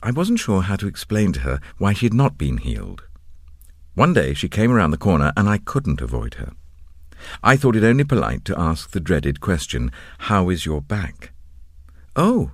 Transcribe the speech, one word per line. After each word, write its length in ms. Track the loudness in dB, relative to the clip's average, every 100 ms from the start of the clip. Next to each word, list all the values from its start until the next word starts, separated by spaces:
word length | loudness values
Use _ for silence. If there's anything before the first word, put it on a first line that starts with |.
I 80 | -4
wasn't 300 | -2 0 0
sure 220 | 0 0
how 120 | 0 -2
to 120 | -4
explain 440 | -8 -4 0 0
to 80 | 0
her 220 | -4 -4 -8 -2
why 160 | 0
she 120 | 2 2
had 60 |
not 240 | 2 0 0
been 200 | -4 -2
healed. 480 | -4 -6 -8 -14 -18 -20 -20 -20 -20 -20 -20 -20 -8 2
One 160 | 4
day, 220 | 4 2
she 160 | -2 -2
came 240 | 0 2
around 180 | 4 2
the 60 | 2
corner 340 | 2 4 2 2
and 100 | 2
I 120 | 0
couldn't 420 | -2 -4 -2 -2
avoid 320 | -4 -6 -6
her. 180 | -8 -12 -12 -20 -20 -20 -20 -20 -18 -16 -2
I 140 | 2 4
thought 220 | 4 4
it 80 | 4
only 180 | 4
polite 400 | 4 2 2 -2
to 160 | -4 -2
ask 320 | 0 -2 -4
the 80 | -4
dreaded 400 | 0 0 0 -2
question, 500 | -2 -2 -2 -4 -4 -6 -18 -10 0
"How 220 | 2 2
is 160 | 0 -2
your 160 | -4
back?" 500 | -2 -4 -4 -10 -20 -20 -20 -20 -20 -20 -20 -20 -6
"Oh," 380 | 0 2 2 -2